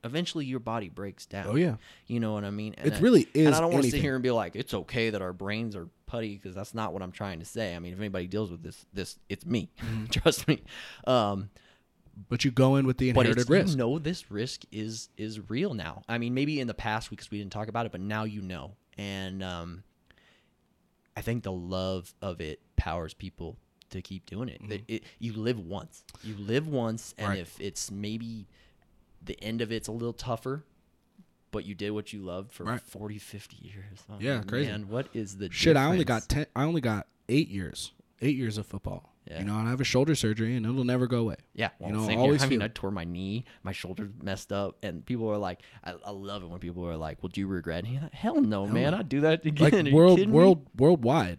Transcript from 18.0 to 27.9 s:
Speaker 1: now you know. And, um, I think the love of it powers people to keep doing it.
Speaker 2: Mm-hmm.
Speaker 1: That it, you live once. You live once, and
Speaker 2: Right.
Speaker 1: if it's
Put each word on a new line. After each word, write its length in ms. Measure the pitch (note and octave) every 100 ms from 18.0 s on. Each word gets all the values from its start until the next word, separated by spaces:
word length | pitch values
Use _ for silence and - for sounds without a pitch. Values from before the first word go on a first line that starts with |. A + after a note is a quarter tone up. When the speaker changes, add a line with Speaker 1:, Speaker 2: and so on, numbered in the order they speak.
Speaker 1:
now 240 | G2 G#2+
you 160 | A2 G#2
know. 340 | F#2 F2 C2+ G2 _ -
And, 440 | G2+ G2 F#2+ F#2+
um, 420 | F#2 F2 E2+ F2 - _ _ _ _ _ _ _ _ _ _ _ _ -
I 40 |
think 200 | - A#2
the 80 | G2
love 640 | F#2 F2+ F#2 F#2 F#2+ F2+ -
of 180 | G2 E2
it 200 | D#2 D2+ _ -
powers 380 | - E2 D#2+
people 440 | - F#2+ - E2 - _ _ -
to 100 | F#2+
keep 240 | - F#2+ -
doing 220 | F#2+ B2+
it. 100 | -
Speaker 2:
Mm-hmm. 80 | G#2+
Speaker 1:
That 140 | G#2 A2+
it, 160 | A2+ - -
you 140 | A#2
live 240 | G#2+ A2+ A#2
once. 460 | E2 G2 - - - -
You 140 | A2 G2+
live 300 | G2+ B2 D#3
once, 460 | C#3 A2+ A2+ - -
and 100 | G#2
Speaker 2:
Right. 100 | G2
Speaker 1:
if 200 | E2+ -
it's 300 | G2+ - -